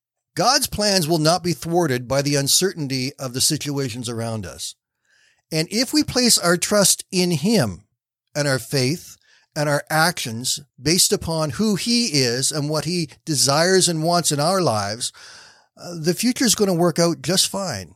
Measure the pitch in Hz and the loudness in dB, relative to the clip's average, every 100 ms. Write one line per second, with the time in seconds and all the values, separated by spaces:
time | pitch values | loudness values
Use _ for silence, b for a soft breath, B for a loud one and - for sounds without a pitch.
0 | _ _ _ - 196 285 - - 208 190 | _ _ _ -2 2 2 0 -2 0 0
1 | 151 170 151 175 175 156 160 175 165 123 | 0 2 4 2 0 -4 -2 0 2 0
2 | 120 135 143 143 139 - 185 170 143 131 | 0 -2 2 0 2 2 0 -2 -6 -4
3 | 127 - 135 123 - 151 143 139 139 113 | -6 -8 -8 -2 -2 -2 -4 -4 -4 -6
4 | 117 113 113 113 92 - - - _ _ | -8 -6 -4 -6 -8 -12 -14 -14 _ _
5 | _ _ _ _ _ 160 160 208 254 302 | _ _ _ _ _ -4 -2 -2 0 0
6 | 285 254 247 - 175 175 - 208 185 - | 0 2 2 4 2 0 2 2 4 2
7 | - 185 180 165 170 226 113 90 - _ | -2 0 0 0 2 2 0 -4 -14 _
8 | _ _ _ 151 147 131 120 143 127 170 | _ _ _ -4 -2 -2 -2 0 0 -2
9 | - - b b b - 151 147 - 156 | -8 -20 b b b -4 -2 -2 0 2
10 | 165 170 139 113 127 - - _ 131 175 | 2 0 -6 -6 -4 -6 -8 _ 0 2
11 | - 196 - 160 156 - 214 196 - 240 | 2 0 -2 -2 -2 0 0 0 0 0
12 | 233 147 127 123 135 151 143 156 151 180 | 2 2 2 0 -2 -2 -2 -4 -2 -4
13 | 160 - - 143 117 143 175 190 175 165 | -4 -8 -4 0 2 2 4 4 4 0
14 | 160 175 165 143 151 190 160 110 101 113 | 0 0 0 0 0 2 2 0 -2 -6
15 | 123 B B B B B B - 160 175 | -10 B B B B B B -20 -14 -6
16 | 156 175 233 247 254 - 196 170 175 165 | -4 0 0 2 2 2 2 2 2 2
17 | 170 143 131 185 - 196 190 107 85 | 0 0 -2 0 0 -4 -8 -8 -12